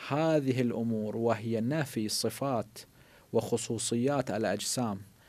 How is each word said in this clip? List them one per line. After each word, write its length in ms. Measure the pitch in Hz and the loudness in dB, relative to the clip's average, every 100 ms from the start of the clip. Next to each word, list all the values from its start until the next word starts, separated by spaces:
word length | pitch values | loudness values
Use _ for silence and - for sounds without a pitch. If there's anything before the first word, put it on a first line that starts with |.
| - | -4
هذه 540 | 143 160 156 135 123 | 0 4 4 4 2
الأمور، 560 | 120 113 117 110 107 113 | 2 2 0 0 -2 0
وهي 440 | 117 110 113 113 | 2 2 0 0
نفي 480 | 117 156 - 117 107 | 0 0 -2 -2 -2
صفات 680 | - 113 - 139 120 - - - - - - - | 0 -2 -2 -2 -2 -4 -10 -20 -20 -20 -20 -2
وخصوصيات 960 | 113 104 120 - 113 - 120 127 143 - | 0 2 -2 -2 -4 0 0 2 0 0
الأجسام 720 | 104 104 101 - - 120 98 101 - | 0 0 -2 -2 -2 -2 -4 -10 -20